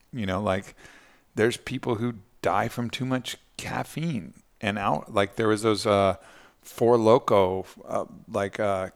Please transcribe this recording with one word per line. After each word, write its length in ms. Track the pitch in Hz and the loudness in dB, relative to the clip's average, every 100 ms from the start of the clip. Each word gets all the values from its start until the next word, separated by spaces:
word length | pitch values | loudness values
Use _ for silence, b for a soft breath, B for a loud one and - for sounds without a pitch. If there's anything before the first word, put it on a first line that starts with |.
| _ | _
You 140 | 127 95 | -6 -2
know, 140 | 92 | -2
like, 360 | 101 95 - - B B B B B | 0 -2 -4 -18 B B B B B
there's 220 | - 113 - | 0 0 0
people 400 | - 127 123 110 | -8 -8 -4 -2
who 180 | 120 117 - _ | -4 -6 -16 _
die 280 | - 95 117 | -2 0 -2
from 200 | - 120 | -4 -6
too 180 | - 127 | -6 -4
much 300 | 127 - - _ - | -4 -6 -12 _ -14
caffeine. 800 | - 127 127 143 165 123 80 - _ _ | -8 -8 -8 -6 -4 -4 -8 -16 _ _
And 180 | 104 104 | -6 -2
out, 340 | 101 147 - | -2 -2 -2
like, 220 | 107 101 | 0 0
there 140 | - 110 | 0 0
was 140 | 107 | 2
those, 240 | 113 101 113 | 2 0 2
uh, 320 | 101 98 95 B B B B | 4 4 0 B B B B
Four 360 | - - 117 120 | -20 0 4 6
Loko, 680 | 110 123 - 104 92 95 - - - | 6 6 6 4 4 0 -8 -16 -8
uh, 160 | 110 - - - | -6 -6 -12 -8
like, 320 | 107 98 - | -4 -4 -2
uh, 300 | 104 95 92 | -2 -2 -4